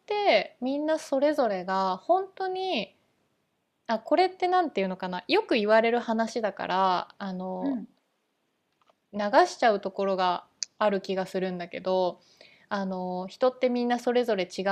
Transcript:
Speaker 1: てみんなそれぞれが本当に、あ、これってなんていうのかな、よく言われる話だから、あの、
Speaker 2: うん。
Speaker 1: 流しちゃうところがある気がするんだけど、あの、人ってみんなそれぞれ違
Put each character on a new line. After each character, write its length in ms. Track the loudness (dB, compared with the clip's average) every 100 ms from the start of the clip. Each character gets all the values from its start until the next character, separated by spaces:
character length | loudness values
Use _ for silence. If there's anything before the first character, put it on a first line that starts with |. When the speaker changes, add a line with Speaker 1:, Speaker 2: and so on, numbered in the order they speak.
| -6
Speaker 1:
て 500 | 0 4 4 2 _
み 180 | -4 -2
ん 80 | -2
な 120 | -2
そ 220 | -2 0
れ 140 | 2
ぞ 140 | 2 0
れ 160 | 0
が 320 | -2 0 0 -2
本 300 | 2 0 0
当 140 | -6 -6
に、 480 | -4 -2 -4 -4 _ _ _ _ _ _ _ _ _ -6
あ、 120 | -4
こ 180 | 2 2
れ 100 | 2
っ 40 |
て 180 | 2 2
な 140 | 2
ん 80 | 2
て 100 | 0
い 40 |
う 40 | -2
の 80 | -4
か 120 | -6
な、 160 | -6 0
よ 140 | 0
く 120 | 2
言 140 | 0 4
わ 120 | 4
れ 100 | 4
る 100 | 0
話 420 | 0 -2 -2 -2
だ 100 | -4
か 140 | -4 -2
ら、 480 | 0 2 0 -4 -10
あ 140 | -10
の、 300 | -8 -8 -6
Speaker 2:
う 120 | -4 -4
ん。 120 | -8 _ _ _ _ _ _ _ _ _ _ _ _
Speaker 1:
流 60 | -6 2 4 4
し 120 | 4
ち 60 |
ゃ 80 | 2
う 80 | 2
と 100 | -2
こ 140 | -4
ろ 120 | -2 0
が 300 | 0 -2 -6 _ -12 -2
あ 100 | 0
る 120 | 0
気 160 | -2 -4
が 100 | -4
す 140 | -4
る 100 | -4
ん 80 | -6
だ 80 | -10
け 140 | -8
ど、 400 | -2 0 0 -4 _ -20 -20 _ -8
あ 160 | -6 -4
の、 400 | -6 -6 -6 -8
人 240 | -2 -2
っ 80 | 0
て 100 | 0
み 140 | 0
ん 60 | 0
な 100 | 0
そ 140 | 0
れ 100 | 0
ぞ 140 | 2 0
れ 80 | -2
違 160 | -4 0